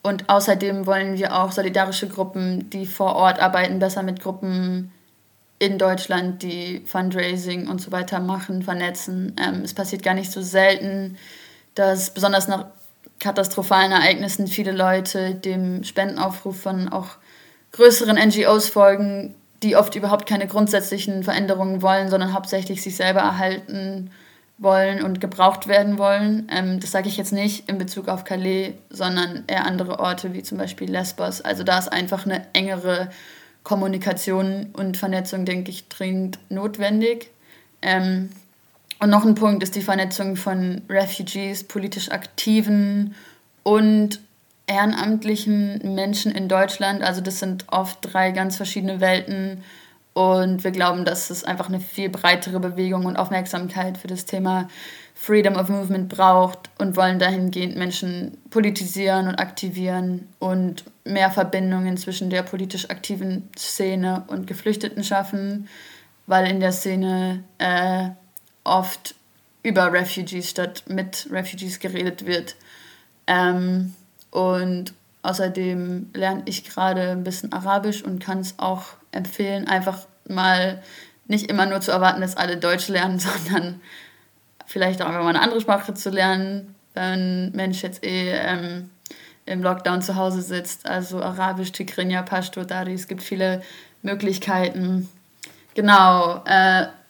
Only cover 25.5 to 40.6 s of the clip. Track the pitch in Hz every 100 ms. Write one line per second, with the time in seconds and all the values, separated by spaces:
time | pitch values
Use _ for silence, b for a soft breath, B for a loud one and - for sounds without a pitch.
25.5 | 190 202 202 202 202 202 202 208 214 214
26.5 | 185 185 185 190 190 190 202 196 202 208
27.5 | 208 - 196 185 - 190 190 185 185 185
28.5 | 190 190 - - 196 185 180 175 175 -
29.5 | 190 185 185 180 - 180 180 190 185 190
30.5 | 196 185 - 190 185 185 - 180 185 -
31.5 | 190 185 185 185 180 180 190 196 185 -
32.5 | 185 190 185 180 180 185 B B B B
33.5 | B - 196 190 185 196 185 - 190 190
34.5 | 196 202 - 190 185 196 190 185 190 180
35.5 | 180 180 185 - - 190 185 190 185 -
36.5 | 190 208 202 202 214 226 233 - b b
37.5 | b b _ 190 185 185 185 190 - _
38.5 | _ _ _ - - 208 208 220 214 214
39.5 | 196 190 208 196 196 190 - 196 185 196
40.5 | 185